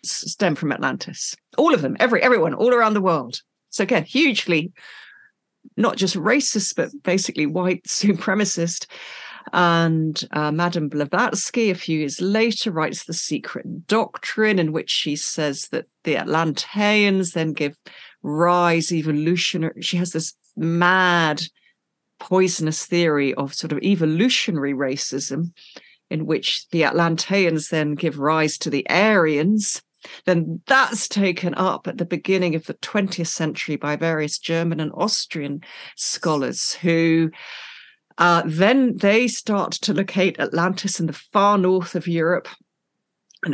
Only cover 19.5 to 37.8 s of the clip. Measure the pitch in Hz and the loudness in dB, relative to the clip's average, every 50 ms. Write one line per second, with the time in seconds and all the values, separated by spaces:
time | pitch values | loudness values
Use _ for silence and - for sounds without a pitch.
19.5 | - 170 160 160 - - - - - 175 180 175 - 160 160 - - _ _ _ | -2 -2 -4 -4 -4 -6 -6 -4 -2 -2 -2 -2 -2 -4 -4 -6 -8 _ _ _
20.5 | - - 160 165 165 170 175 175 185 185 185 180 175 170 165 156 151 147 160 - | -8 -4 -2 0 0 2 2 4 4 4 4 4 4 4 2 2 0 -2 -4 -8
21.5 | _ _ _ _ _ _ _ _ _ _ _ _ _ - - - 180 185 185 185 | _ _ _ _ _ _ _ _ _ _ _ _ _ -16 -6 0 2 2 2 2
22.5 | 175 - 170 156 156 - - - 175 175 175 165 151 143 139 139 - - 139 135 | 0 0 -2 -2 -2 -4 -4 -4 -2 0 2 2 2 0 0 -2 -2 -4 -6 -8
23.5 | - - - 165 - 143 - 196 202 165 165 156 156 165 220 254 247 - - - | -6 -8 -8 -6 -4 -2 0 2 2 2 2 2 2 4 2 2 2 0 0 -2
24.5 | 175 151 135 139 139 131 139 131 135 139 - - - 127 - - - - 170 170 | -2 -2 -2 -2 -2 -2 -2 -2 -2 -4 -4 -4 -6 -6 -6 -4 -4 -4 -4 -4
25.5 | - _ - - - - - _ _ _ _ - 151 156 156 - 160 - - - | -6 _ -20 -20 -20 -20 -20 _ _ _ _ -8 -6 -4 -2 -2 -2 -2 -2 -2
26.5 | - - - _ - 170 156 139 - 170 170 170 165 160 - - 190 202 190 170 | -4 -4 -4 _ 0 2 2 2 4 2 2 2 2 0 -2 0 2 2 2 2
27.5 | 160 156 147 - - 156 151 151 147 143 - 165 139 147 139 147 156 160 156 151 | 2 0 -2 -2 -2 0 0 -2 -2 -2 -2 -4 -2 0 0 0 2 2 2 0
28.5 | - - - - 139 139 - - - 175 202 220 214 196 170 156 151 143 156 185 | 0 -2 -4 -2 -2 -2 -2 0 2 4 4 4 4 4 4 4 2 2 2 2
29.5 | 214 214 196 - - - - _ _ _ - - - - - - 185 170 165 151 | 2 2 0 -2 -4 -6 -8 _ _ _ -20 -20 -20 -6 0 2 2 2 2 0
30.5 | 165 170 - - 262 269 262 - - - - - - 202 196 190 175 175 - 175 | -4 -6 -2 2 4 4 4 2 0 -2 -4 -2 0 2 2 2 0 0 -2 -4
31.5 | - - 185 185 - - - 180 175 - 175 170 180 156 - - 190 190 180 175 | 0 0 0 0 0 -2 -4 -6 -6 -4 -4 -4 -4 -4 -2 0 0 2 2 0
32.5 | 156 160 160 - 170 - - - - 214 196 190 185 - 170 165 - - 165 151 | 0 -2 -4 -6 -10 -10 -8 -4 -2 0 0 0 -2 -4 -4 -4 -4 -2 -2 -4
33.5 | - - - - 151 - - 147 147 143 160 165 160 156 151 151 - - - - | -4 -4 -6 -6 -6 -4 -4 -4 -4 -2 0 0 0 0 -2 -2 -4 -6 -4 -2
34.5 | 165 165 170 170 165 156 156 151 - - 170 220 - - - - - 160 143 143 | -2 0 0 0 -2 -2 -4 -4 -4 -2 -2 0 0 -2 -4 -4 -6 -8 -6 -6
35.5 | 143 139 - - - - - - - - - - - - - 170 156 147 135 123 | -8 -8 -10 -14 -20 -18 -20 -16 -10 -6 -4 -4 -4 -2 0 0 0 0 0 -2
36.5 | - - - - - - - 180 165 165 165 165 160 165 160 160 - - - - | -4 -4 -4 -6 -4 -2 0 2 2 4 4 4 4 4 2 2 -2 -6 -16 -18
37.5 | - - - - - - | -16 -16 -16 -18 -20 -20